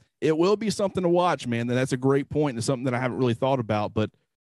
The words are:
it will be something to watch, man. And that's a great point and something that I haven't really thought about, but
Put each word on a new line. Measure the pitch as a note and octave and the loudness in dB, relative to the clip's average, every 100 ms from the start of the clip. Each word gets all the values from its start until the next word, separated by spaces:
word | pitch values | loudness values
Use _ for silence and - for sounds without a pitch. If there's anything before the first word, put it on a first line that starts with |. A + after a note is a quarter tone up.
| _ - | _ -4
it | C#3+ D#3 | 0 2
will | F3 G#3 | 2 2
be | G#3+ | 0
something | - G3 F#3+ | -2 -2 0
to | F3 | 2
watch, | F3 F3 D3+ B2 | 2 2 0 -2
man. | A#2 A#2 | -2 0
And | B2 | 0
that's | C3 | 0
a | C3 | 0
great | C3 C#3 C#3+ | 2 2 0
point | D3 D3+ A#2 | -2 -2 -2
and | |
something | B2+ C3 | -2 -2
that | C3 | -2
I | A#2+ | -2
haven't | C3 G#2 | -2 0
really | B2+ | 0
thought | A#2 C3 C3+ | 0 0 0
about, | A2 G#2+ G#2 | 0 -2 -2
but | - G#2+ _ _ _ _ | -2 -4 _ _ _ _